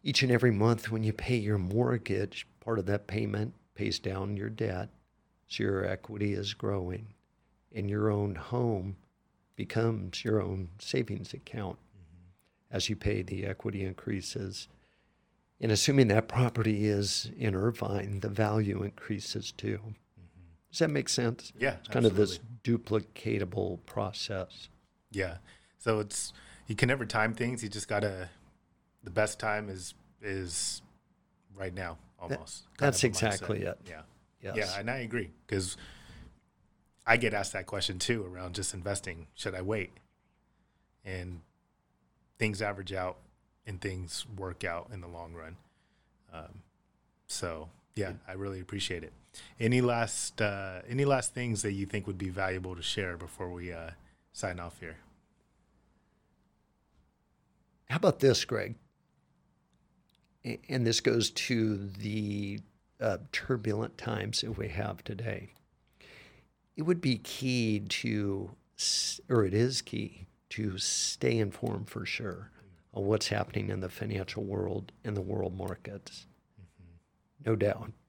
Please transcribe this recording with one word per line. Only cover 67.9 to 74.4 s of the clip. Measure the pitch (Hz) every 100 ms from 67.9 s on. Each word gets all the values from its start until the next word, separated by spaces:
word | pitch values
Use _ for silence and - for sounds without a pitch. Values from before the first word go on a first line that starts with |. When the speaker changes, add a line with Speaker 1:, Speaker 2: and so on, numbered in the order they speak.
| - 120 107 101 98 98 - _ -
Speaker 1:
s-, | - - - - -
or | 123 98
it |
is | 101 123 127
key | - 110 107 - 87 _ _
to | - 107 92
stay | - - - - 127 117
informed | 101 - 117 101 107
for | 110 -
sure | - 104 87 104 - - - _
on | 104 98
what's | 107 -
happening | 107 - 101 101
in | 98
the | 92
financial | - 110 101 95 110